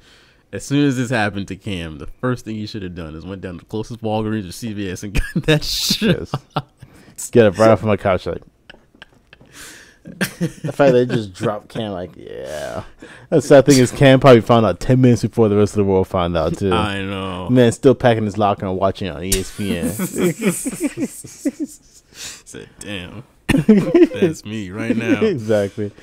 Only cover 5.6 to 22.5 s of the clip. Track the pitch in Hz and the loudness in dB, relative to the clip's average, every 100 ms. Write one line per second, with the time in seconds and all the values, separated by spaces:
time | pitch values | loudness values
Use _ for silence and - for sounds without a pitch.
5.6 | - - - - 214 139 80 - _ - | -2 -6 -4 -2 0 -2 -4 -12 _ -10
6.6 | - _ - _ - - - 123 107 92 | -10 _ -20 _ -20 -16 -2 4 4 6
7.6 | 110 110 107 101 101 90 - 85 - _ | 4 4 2 -2 0 -2 -2 -10 -12 _
8.6 | _ - _ _ - _ _ _ _ - | _ -20 _ _ -20 _ _ _ _ -20
9.6 | - - - _ - - - - 170 - | -20 -20 -20 _ -18 -8 -8 -6 -8 -6
10.6 | 151 - 139 123 123 120 104 92 113 104 | -8 2 4 4 2 -2 -6 -6 -6 -6
11.6 | - - 110 95 90 - - 53 65 76 | -10 -10 -8 -8 -10 -14 -18 -14 -12 -10
12.6 | 69 60 - - - - - 160 - 143 | -10 -10 -12 -18 -20 -20 -2 0 6 6
13.6 | 131 135 123 - 139 131 135 120 98 117 | 8 6 4 4 6 8 8 8 8 4
14.6 | 110 87 - 131 127 117 113 - 110 101 | 4 0 0 4 6 4 0 2 2 4
15.6 | 104 107 98 95 95 95 87 85 80 85 | 2 2 2 2 0 -2 -2 0 -2 -2
16.6 | 101 110 107 98 95 98 95 90 92 127 | -2 0 -2 -4 -8 -8 -8 -8 0 4
17.6 | 120 107 139 120 127 110 107 98 101 101 | 4 4 4 4 2 2 -2 0 0 0
18.6 | 98 92 98 - 98 73 92 95 95 - | -4 -2 -2 -2 -8 -8 -4 -4 -6 -8
19.6 | 101 87 247 - 185 - 180 - 226 170 | -6 -4 -6 -6 -8 -2 -2 -2 -2 -2
20.6 | 285 - 330 - 285 - - - 285 - | -6 -6 -8 -6 -10 -10 -20 -10 -8 -8
21.6 | 302 - _ _ _ - - - - | -12 -14 _ _ _ -18 -18 -18 -20